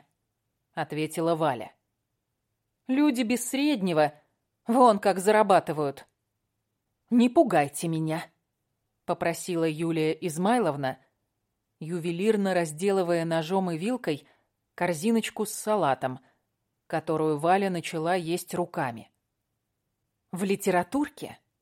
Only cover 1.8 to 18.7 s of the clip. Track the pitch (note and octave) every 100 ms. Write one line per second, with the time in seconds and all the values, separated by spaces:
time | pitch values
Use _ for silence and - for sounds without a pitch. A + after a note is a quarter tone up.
1.8 | _ _ _ _ _ _ _ _ _ _
2.8 | - C4 D4+ A#3+ A3+ A#3+ - C#4 D4 C4+
3.8 | F#3 D#3 D3 - _ _ _ _ - A#3+
4.8 | B3 G3+ G#3 F#3 F#3 G#3+ G#3 F3+ E3 D#3
5.8 | D3 C3+ - _ _ _ _ _ _ _
6.8 | _ _ - A#3+ B3 C#4+ C4+ E3+ C#3+ -
7.8 | E3+ D#3+ D#3 D#3 - _ _ _ _ _
8.8 | _ _ - E3+ E3+ E3 - E3+ E3 D#3
9.8 | E3 E3 D#3 D3+ F3+ D3+ F#3 B3 F#3 C#3+
10.8 | C3 - _ _ _ _ _ _ _ -
11.8 | D#3 F3 E3 E3+ G#3 G#3+ G3 F3+ E3 D3+
12.8 | G3 G3 F3 E3+ E3 E3 D#3+ G3 F3+ D#3+
13.8 | G3 B3 F#3+ C#3+ - _ _ _ _ -
14.8 | F3 F3+ G3 A3+ A3 - G#3+ - - G#3+
15.8 | D3+ C3 C3 B2+ _ _ _ _ _ _
16.8 | - D#3+ - D#3 D#3 D3+ E3 F#3+ G3+ F3
17.8 | - E3 D#3+ F#3 D#3+ F3+ - F3 E3+